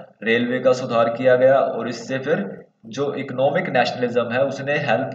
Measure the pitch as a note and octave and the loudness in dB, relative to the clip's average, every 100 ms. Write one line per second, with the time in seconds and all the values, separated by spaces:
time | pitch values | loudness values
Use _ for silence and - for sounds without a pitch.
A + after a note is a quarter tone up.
0 | - _ A2 A#2 A#2+ B2+ B2+ B2 - A#2 | -14 _ 0 0 0 0 2 2 0 0
1 | A#2 A#2+ B2+ B2+ C3 C3+ - A2+ A#2 B2 | 2 2 4 6 6 6 2 -2 -6 -8
2 | - C3 C#3+ F#3+ G3+ - - _ A2+ A2+ | -6 -4 -2 -2 -4 -10 -18 _ -12 -6
3 | C#3+ - C3 B2 C#3 - - C3 A#2 B2+ | -4 -4 -6 -2 0 0 0 0 0 -2
4 | B2 A#2+ A2 B2 C#3 C3+ C3+ - - A#2 | -2 -2 -2 0 -2 -2 -4 -2 0 -2
5 | - | -2